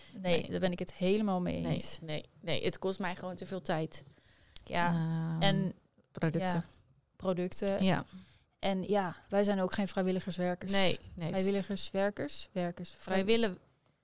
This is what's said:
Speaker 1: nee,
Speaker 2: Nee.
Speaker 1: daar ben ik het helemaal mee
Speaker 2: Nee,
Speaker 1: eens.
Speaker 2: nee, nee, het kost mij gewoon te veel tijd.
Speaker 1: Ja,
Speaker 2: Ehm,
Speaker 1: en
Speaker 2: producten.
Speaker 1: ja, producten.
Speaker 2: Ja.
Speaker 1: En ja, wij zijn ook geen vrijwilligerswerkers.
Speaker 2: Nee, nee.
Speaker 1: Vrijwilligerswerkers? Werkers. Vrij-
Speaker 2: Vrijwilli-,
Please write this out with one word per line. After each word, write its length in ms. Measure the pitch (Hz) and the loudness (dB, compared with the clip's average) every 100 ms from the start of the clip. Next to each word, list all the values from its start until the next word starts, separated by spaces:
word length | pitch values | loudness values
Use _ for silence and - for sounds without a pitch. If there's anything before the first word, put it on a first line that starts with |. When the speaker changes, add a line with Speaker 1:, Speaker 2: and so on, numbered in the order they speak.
| - | -8
Speaker 1:
nee, 280 | 208 185 170 | -6 0 0
Speaker 2:
Nee. 100 | - | 0
Speaker 1:
daar 80 | 175 | -2
ben 120 | 185 | 0
ik 80 | 175 | -2
het 140 | 180 | -6
helemaal 480 | - 180 208 208 180 | 0 2 2 2 0
mee 200 | 175 165 | -2 -2
Speaker 2:
Nee, 120 | 170 | -2
Speaker 1:
eens. 240 | - - - | -2 -4 -8
Speaker 2:
nee, 240 | 160 151 - - | -6 -8 -8 -10
nee, 220 | 165 135 | -2 0
het 160 | 180 - | 0 -2
kost 200 | 190 190 | -2 -2
mij 160 | 180 185 | -4 -4
gewoon 200 | 185 180 | -8 -8
te 100 | 185 | -8
veel 160 | 190 | -6
tijd. 420 | - 160 160 - - - _ - - - | -2 -2 -2 -6 -14 -20 _ -20 -20 -18
Speaker 1:
Ja, 240 | - 175 175 | -4 0 2
Speaker 2:
Ehm, 540 | 165 160 165 165 165 | 2 0 -2 -2 2
Speaker 1:
en 320 | 196 196 190 - _ _ _ | 4 4 0 -4 _ _ _
Speaker 2:
producten. 300 | - 165 170 185 | -2 0 0 0
Speaker 1:
ja, 120 | 170 - - _ _ _ - | -2 -4 -10 _ _ _ -4
producten. 680 | 190 175 180 - 196 196 | 0 0 0 -2 0 2
Speaker 2:
Ja. 220 | 190 156 - 185 - - _ _ | 4 2 0 -12 -20 -20 _ _
Speaker 1:
En 240 | 196 190 180 | -2 0 2
ja, 280 | 202 180 - - | 2 0 -6 0
wij 140 | 202 | 2
zijn 180 | 202 196 | 4 2
ook 120 | 185 | 2
geen 140 | - 190 | 0 0
vrijwilligerswerkers. 840 | 196 185 185 185 170 180 175 185 | 0 0 0 -2 -2 -2 -2 0
Speaker 2:
Nee, 280 | 196 185 - - | 4 4 2 -6
nee. 160 | - 165 | -8 -2
Speaker 1:
Vrijwilligerswerkers? 1200 | 190 190 196 185 196 - 190 202 - 294 - - | 0 2 0 -2 -4 -2 0 0 -2 -6 -6 -6
Werkers. 440 | 185 175 175 175 - | -4 -2 -4 -12 -12
Vrij- 260 | - 190 | -2 0
Speaker 2:
Vrijwilli-, 340 | 196 226 220 180 - _ _ _ | 4 4 2 -2 -14 _ _ _